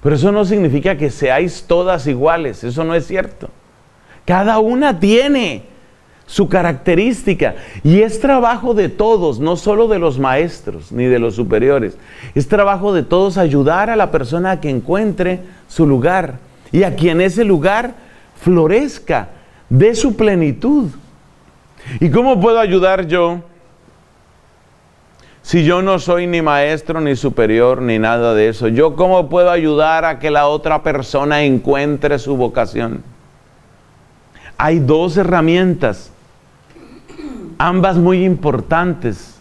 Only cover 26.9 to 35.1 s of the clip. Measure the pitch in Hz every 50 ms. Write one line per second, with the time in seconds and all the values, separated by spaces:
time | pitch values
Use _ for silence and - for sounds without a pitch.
26.9 | 165 160 156 147 139 120 - 135 117 - 113 107 110 113 120 123 127 127 127 120
27.9 | 113 107 110 110 117 120 117 117 113 107 107 110 110 101 120 113 113 120 156 160
28.9 | 139 151 180 185 185 185 170 131 160 180 175 180 175 175 160 156 151 147 151 123
29.9 | 131 127 127 165 160 120 131 156 147 147 147 143 151 151 - 160 156 151 - 170
30.9 | 143 135 131 - - 139 139 147 147 147 147 143 131 120 - - 139 139 143 147
31.9 | 147 139 151 147 143 139 117 139 143 127 127 113 - 131 117 104 - 117 117 113
32.9 | - - - - - - _ _ _ _ _ _ _ _ _ _ _ _ _ _
33.9 | _ _ _ _ _ _ _ _ _ - - - - - 120 151 165 165 139 123
34.9 | 156 156 170 180